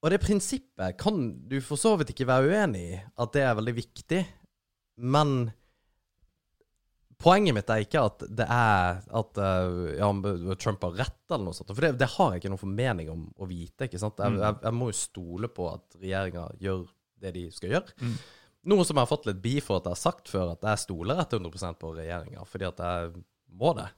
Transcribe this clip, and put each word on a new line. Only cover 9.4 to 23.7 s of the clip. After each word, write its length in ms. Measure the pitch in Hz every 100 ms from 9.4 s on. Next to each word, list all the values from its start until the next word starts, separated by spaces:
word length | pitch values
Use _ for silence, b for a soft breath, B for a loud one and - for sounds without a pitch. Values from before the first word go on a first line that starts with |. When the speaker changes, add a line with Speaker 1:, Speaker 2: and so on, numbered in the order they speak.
| 98 92 92 87 85 73
Speaker 1:
ja, 80 | 101
om 140 | 98 98 92 90 92
Trump 240 | - 98
har 140 | 90 87
rett 320 | 135 - _
eller 140 | 160 92
noe 80 |
sånt, 160 | - -
for 160 | 107 156
det, 60 | 127
det 60 | 123 -
har 160 | 175
jeg 80 | 90
ikke 80 | 98
noen 120 | 95
formening 480 | 98 98 127 98 80
om 80 | 82 78 -
å 80 | 95
vite, 400 | 87 82 _ 135
ikke 140 | 87
sant? 160 | 107 -
Jeg, 160 | 101
Speaker 2:
Mm. 80 | 107
Speaker 1:
jeg, 160 | 107 104
jeg 100 | 113
må 160 | 117 123
jo 80 | 107
stole 500 | - - 87 87 113
på 160 | - 87
at 260 | - _ -
regjeringen 560 | 92 95 95 87 85 -
gjør 240 | 95 92 87 _ _ _
det 120 | 98 90
de 80 | 85
skal 160 | - 90
gjøre. 240 | 113 113 -
Speaker 2:
Mm. 160 | 120 113 B B B _ -
Speaker 1:
Noe 100 | 202
som 120 | 170 147
jeg 80 | 120
har 100 | 151
fått 100 | -
litt 120 | 92
bi 180 | 113 139
for 160 | - 95
at 60 | 90
jeg 80 |
har 80 | 87
sagt 260 | - - -
før, 220 | 98 90 82
at 40 | 107
jeg 160 | 107
stoler 320 | - 90 87
rett 160 | 160 165 113
hundre 120 | 87
prosent 240 | 85 90 82
på 160 | 80
regjeringen, 480 | 80 80 87 80 -
fordi 220 | - 95 95
at 120 | -
jeg 440 | 87 87 85 87 - _ _
må 160 | 92 135